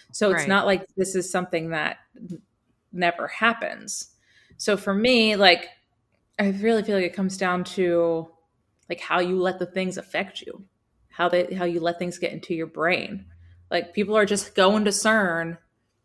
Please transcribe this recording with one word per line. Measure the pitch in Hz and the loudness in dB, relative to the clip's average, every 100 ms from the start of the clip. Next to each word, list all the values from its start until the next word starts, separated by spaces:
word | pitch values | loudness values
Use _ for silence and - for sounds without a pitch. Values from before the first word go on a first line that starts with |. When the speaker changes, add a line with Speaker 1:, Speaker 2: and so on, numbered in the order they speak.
| _ | _
Speaker 1:
So | - 208 | 0 2
it's | 175 | 2
Speaker 2:
Right. | 151 | 2
Speaker 1:
not | 196 196 | 2 2
like | 185 - - | 0 -2 -4
this | 185 190 | -2 -2
is | 175 | -2
something | 185 180 165 165 | -4 -2 -4 -4
that | 160 151 - _ - | -4 -4 -6 _ -20
n-, | - 175 _ _ _ _ _ | -16 -16 _ _ _ _ _
never | 180 175 170 - | -2 0 0 -6
happens. | - 226 226 - - - - - _ _ _ _ - | 0 0 0 -6 -8 -12 -12 -12 _ _ _ _ -8
So | - 202 | -2 -2
for | 202 | 0
me, | 196 240 247 220 208 | 0 2 4 4 6
like, | 190 175 - - _ _ _ _ _ - | 6 6 0 -18 _ _ _ _ _ -2
I | 202 | 0
really | 196 220 226 | 0 2 2
feel | 220 202 | 2 0
like | 175 | 0
it | |
comes | 190 190 190 | -2 -4 -2
down | 185 180 | -2 -2
to, | 175 - 180 170 170 165 160 _ _ _ _ _ - | -4 -2 2 2 2 0 -6 _ _ _ _ _ -10
like, | 170 | -10
how | - 165 | -2 0
you | 180 185 | 2 0
let | 180 185 | 0 -2
the | 180 | -6
things | 190 185 185 | -4 -4 -6
affect | - 165 196 - | -8 -6 -6 -10
you, | - - - _ _ _ _ | -14 -16 -20 _ _ _ _
how | - 175 | -2 2
they, | 180 180 | 2 0
how | 190 | -2
you | 175 170 | -2 0
let | 170 170 | -2 -2
things | 180 170 | -6 -4
get | 170 | -6
into | 160 - | -8 -8
your | 165 160 | -6 -6
brain. | 156 165 - - 196 - - - - _ | -2 0 0 -2 -10 -14 -20 -20 -20 _
Like, | 175 170 | -4 -2
people | - 196 214 | -4 2 2
are | 202 | 4
just | 202 - | 0 -2
going | - 190 214 | 4 6 6
to | 202 | 2
cern, | 202 214 220 190 165 165 170 _ _ _ _ | 2 2 4 2 0 -4 -8 _ _ _ _